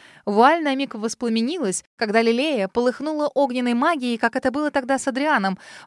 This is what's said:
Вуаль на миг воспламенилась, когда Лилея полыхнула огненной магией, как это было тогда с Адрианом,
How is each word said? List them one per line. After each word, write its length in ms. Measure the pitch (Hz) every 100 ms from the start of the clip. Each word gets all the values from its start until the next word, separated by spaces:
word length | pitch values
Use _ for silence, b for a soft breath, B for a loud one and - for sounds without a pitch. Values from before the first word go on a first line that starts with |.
| B B B
Вуаль 380 | 202 254 339
на 100 | 302
миг 220 | 269 277 214
воспламенилась, 880 | 220 - 240 226 233 349 214 185 -
когда 280 | - 214 220
Лилея 440 | 233 233 302 262 190
полыхнула 640 | - 247 240 294 311 294
огненной 420 | - 277 247 247
магией, 440 | 240 302 330 247 233
как 160 | 233
это 160 | 262 262
было 220 | 254 302
тогда 260 | 285 247 269
с 80 | -
Адрианом, 540 | 247 294 269 196 185 B B